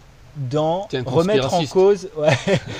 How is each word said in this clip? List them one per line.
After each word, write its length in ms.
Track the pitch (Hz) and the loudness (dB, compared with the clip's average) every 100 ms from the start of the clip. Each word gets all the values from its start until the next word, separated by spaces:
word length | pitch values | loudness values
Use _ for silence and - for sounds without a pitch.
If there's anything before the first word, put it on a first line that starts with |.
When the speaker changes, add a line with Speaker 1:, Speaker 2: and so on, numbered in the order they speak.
| - - - 147 | -20 -20 -16 -10
Speaker 1:
dans 500 | 127 147 156 180 208 | -4 -2 0 -2 -4
Speaker 2:
T'es 80 | 131 | -6
un 60 | 123 | 0
Speaker 1:
remettre 480 | 160 180 214 135 | 0 2 2 0
en 60 | 180 | 0
Speaker 2:
conspiraciste. 140 | 143 | 0
Speaker 1:
cause, 360 | 185 190 202 185 | 4 4 2 -4
<laughs> 60 | 156 | -2
ouais, 200 | 151 127 - 185 - | 0 0 0 -2 -2